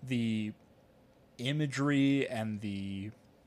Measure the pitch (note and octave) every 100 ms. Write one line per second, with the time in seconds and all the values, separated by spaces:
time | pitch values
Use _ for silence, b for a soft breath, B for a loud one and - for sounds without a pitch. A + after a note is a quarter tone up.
0 | B2+ A#2+ A2+ A2 G#2+ - - - - -
1 | - _ - - B2+ D3+ D3 B2+ C#3+ C#3+
2 | C#3 C#3 - A#2 A2 G#2 G#2+ G2 G2 G2
3 | G2+ - - -